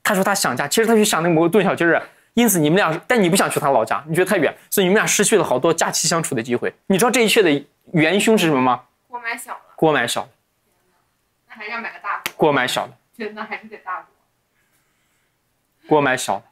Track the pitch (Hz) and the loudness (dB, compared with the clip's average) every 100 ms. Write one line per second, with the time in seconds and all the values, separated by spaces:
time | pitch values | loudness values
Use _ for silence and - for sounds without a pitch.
0 | - 196 190 196 160 120 147 - 220 226 | -2 0 0 0 -2 -4 -2 0 2 2
1 | 208 170 170 160 170 208 180 - 170 160 | 2 0 0 2 2 2 0 0 2 0
2 | - _ _ - 240 185 147 180 175 165 | -2 _ _ 0 2 2 2 2 0 -4
3 | - 247 180 190 160 - 143 127 113 117 | -2 0 2 2 0 -2 0 0 0 -6
4 | 147 165 180 202 127 - _ - 185 208 | -4 -2 0 0 0 -4 _ 0 2 2
5 | 170 - 202 208 156 160 170 165 - - | 2 0 2 2 2 0 0 0 -2 -2
6 | 156 170 160 127 117 120 95 _ - 190 | -2 -2 -2 -6 -4 -4 -4 _ -4 0
7 | 240 247 220 220 180 143 - _ _ 165 | 2 2 2 4 4 2 -4 _ _ 0
8 | 156 196 220 214 170 135 127 120 _ _ | 2 2 2 2 2 2 0 -2 _ _
9 | _ 247 233 240 240 190 _ - 160 143 | _ -12 -10 -12 -14 -18 _ -2 0 0
10 | 117 117 110 _ _ _ _ _ _ _ | -2 -6 -8 _ _ _ _ _ _ _
11 | _ _ _ _ _ 226 214 226 226 - | _ _ _ _ _ -18 -12 -10 -12 -12
12 | 202 - - - 160 139 123 - 107 - | -10 -8 -8 0 0 2 -2 -4 -8 -14
13 | _ - 208 214 214 196 220 208 - 170 | _ -14 -14 -12 -14 -14 -16 -18 -12 -12
14 | 156 _ _ _ _ _ _ _ _ _ | -14 _ _ _ _ _ _ _ _ _
15 | _ _ _ _ _ _ _ _ - 151 | _ _ _ _ _ _ _ _ 0 2
16 | 139 127 - 101 _ | 2 -2 -4 -6 _